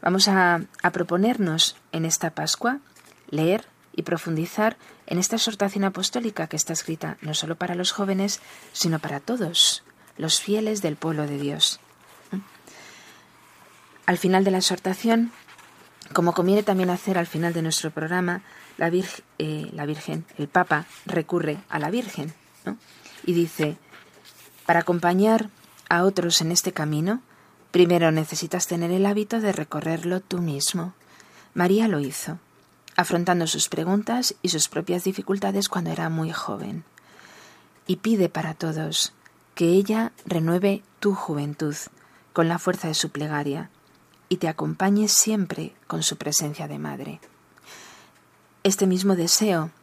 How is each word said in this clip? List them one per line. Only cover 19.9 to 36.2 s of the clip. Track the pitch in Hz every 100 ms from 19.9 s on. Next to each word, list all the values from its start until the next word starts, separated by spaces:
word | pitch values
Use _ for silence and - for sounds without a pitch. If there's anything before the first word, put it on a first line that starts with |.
| 151 - 156 160 -
el | 143
Papa | 185 180 151 175 - -
recurre | 185 156 175 156 147 -
a | 156
la | 151
Virgen, | 226 220 - 147 160 _ _
¿no? | - 220 - - - - -
Y |
dice, | 170 170 - 151 156 - - - - - - - - -
"Para | 165
acompañar | 170 175 175 185 214 226 214 - - - -
a | 170
otros | 185 196 170 160
en | 160
este | 170 -
camino, | 180 151 151 170 240 - - - _ _
primero | 175 175 175 165
necesitas | 160 156 - 170 180 -
tener | 175 170
el | 185 202
hábito | 202 208 226
de | 214
recorrerlo | 190 - - 160 165 170 185
tú | 190 185
mismo. | 170 139 139 180 170 - _ - - - -
María | - 180 202 226
lo | 160
hizo, | 139 147 - 170 _ _ _ _ - -
afrontando | 175 170 175 175 165
sus | - -
preguntas | 165 165 202 214 240 247 -
y | 180
sus | 160 151
propias | - 180 180
dificultades | 185 196 - 196 196 196 202
cuando | 196 165
era | 165 165
muy | 160